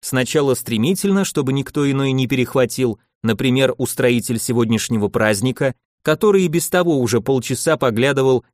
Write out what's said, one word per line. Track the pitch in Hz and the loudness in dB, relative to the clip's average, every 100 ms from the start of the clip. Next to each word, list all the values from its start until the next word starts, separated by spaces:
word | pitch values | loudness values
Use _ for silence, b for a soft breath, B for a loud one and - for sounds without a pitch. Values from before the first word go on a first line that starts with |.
сначала | - 131 127 156 143 127 | -6 -2 0 0 0 0
стремительно, | - 113 123 190 196 196 | -2 -2 0 0 0 0
чтобы | 190 - 131 | 0 -2 -2
никто | 139 131 - 143 | -2 -4 -2 -2
иной | 135 135 | 0 0
не | 131 123 | 0 0
перехватил, | 135 120 135 123 - 127 107 _ _ | 0 0 0 0 0 -4 -4 _ _
например, | 113 110 135 127 131 127 | -2 0 2 2 2 0
устроитель | 123 - 127 123 - 117 | -4 0 2 2 0 -4
сегодняшнего | - 120 113 113 - 113 101 | -2 0 2 0 0 -2 0
праздника, | - 107 101 127 127 139 - _ _ | 0 0 0 -2 -2 -4 -4 _ _
который | - 156 214 196 | -2 2 4 4
и | 180 | 2
без | 165 - | 0 0
того | 180 170 147 | 0 2 2
уже | 120 117 | 2 0
полчаса | 104 135 - 131 - 156 | 0 -2 -2 -4 -2 0
поглядывал | 131 110 135 139 131 127 - | 0 0 0 2 2 2 -2